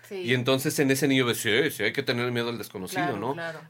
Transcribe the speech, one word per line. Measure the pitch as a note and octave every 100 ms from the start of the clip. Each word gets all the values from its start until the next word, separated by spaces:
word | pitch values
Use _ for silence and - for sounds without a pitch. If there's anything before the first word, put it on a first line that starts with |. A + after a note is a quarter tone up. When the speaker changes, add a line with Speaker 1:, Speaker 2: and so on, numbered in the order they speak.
| -
Speaker 1:
Sí. | G3
Speaker 2:
Y | A#2+ B2+
entonces | B2 C3 D#3 D#3
en | C3+
ese | C3+ D3
niño | C3 B2
ve, | A2
sí, | A2+ A2 D3+
sí | C3
hay | G#2
que | -
tener | B2 A#2+ B2
miedo | A#2+ A#2+
al | A2+
desconocido, | G2+ G2 F#2 -
Speaker 1:
Claro, | - G#2
Speaker 2:
¿no? | A2+
Speaker 1:
claro. | D#3 E3 D#3